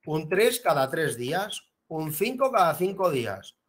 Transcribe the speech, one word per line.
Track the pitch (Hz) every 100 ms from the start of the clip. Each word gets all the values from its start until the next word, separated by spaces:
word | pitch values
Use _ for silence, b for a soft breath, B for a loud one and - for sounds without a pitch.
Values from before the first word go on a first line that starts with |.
| -
Un | 156 156
tres, | 185 240 247
cada | - 143 131
tres | 160 151 113
días. | 123 170 208 - _ _ _
Un | 160 156
cinco, | 147 214 262 269
cada | 233 175 156
cinco | 185 196 180
días. | 135 110 95 - _